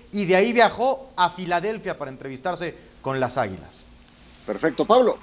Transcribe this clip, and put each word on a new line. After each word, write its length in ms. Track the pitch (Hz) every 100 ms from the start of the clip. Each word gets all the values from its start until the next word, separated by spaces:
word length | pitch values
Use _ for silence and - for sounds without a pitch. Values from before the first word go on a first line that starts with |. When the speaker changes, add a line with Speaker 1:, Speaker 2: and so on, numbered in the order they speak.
| -
Speaker 1:
y 140 | 208
de 100 | 180
ahí 180 | 185 226
viajó 580 | 233 208 - 254 - - -
a 140 | 175
Filadelfia 640 | 175 175 175 196 220 175 -
para 140 | 139
entrevistarse 640 | 131 135 127 180 170 170 - - -
con 200 | 135 135
las 180 | 127 135
Águilas. 460 | 107 92 - - - - - - - -
Speaker 2:
Perfecto, 400 | - 101 160 139
Pablo. 340 | 143 240 226 -